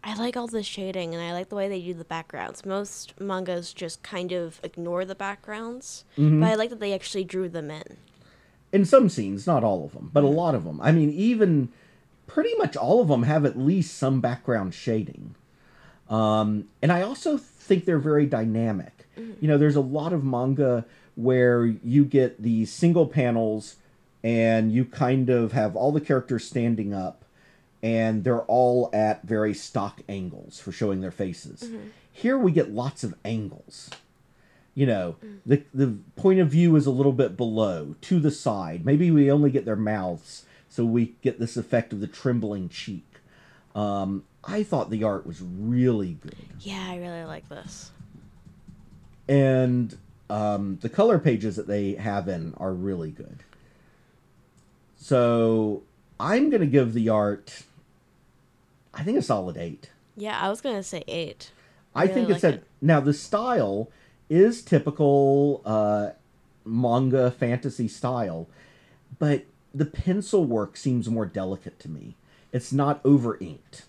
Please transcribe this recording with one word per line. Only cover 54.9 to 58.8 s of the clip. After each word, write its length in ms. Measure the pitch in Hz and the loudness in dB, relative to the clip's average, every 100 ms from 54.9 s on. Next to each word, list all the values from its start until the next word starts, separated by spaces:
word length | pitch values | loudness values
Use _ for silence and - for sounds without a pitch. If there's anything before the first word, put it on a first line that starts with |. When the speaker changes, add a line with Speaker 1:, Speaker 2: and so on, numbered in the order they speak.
| _ | _
Speaker 2:
So, 840 | - 131 120 117 113 113 107 98 - _ _ _ | 0 2 4 2 2 2 0 -4 -10 _ _ _
I'm 300 | 143 226 302 | -2 2 2
gonna 160 | 247 151 | 2 4
give 280 | 135 120 | 2 2
the 160 | 117 113 | 0 2
art, 540 | 107 104 101 - - - _ _ _ _ _ _ _ _ _ _ _ | 2 2 -2 -10 -20 -20 _ _ _ _ _ _ _ _ _ _ _